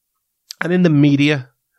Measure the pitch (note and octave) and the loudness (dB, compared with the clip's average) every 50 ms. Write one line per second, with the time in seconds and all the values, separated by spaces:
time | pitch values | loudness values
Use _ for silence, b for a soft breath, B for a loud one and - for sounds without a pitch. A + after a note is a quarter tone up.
0 | _ _ _ _ _ _ _ _ _ - - - - E3 F3+ F#3 F3+ E3+ D#3 C#3+ | _ _ _ _ _ _ _ _ _ -18 -12 -10 -6 -4 -2 0 0 2 2 2
1 | D3 D3 C#3+ C#3 C#3+ D3 D3+ C#3 B2+ - _ _ _ _ _ | 2 2 2 2 0 -2 -2 -4 -8 -14 _ _ _ _ _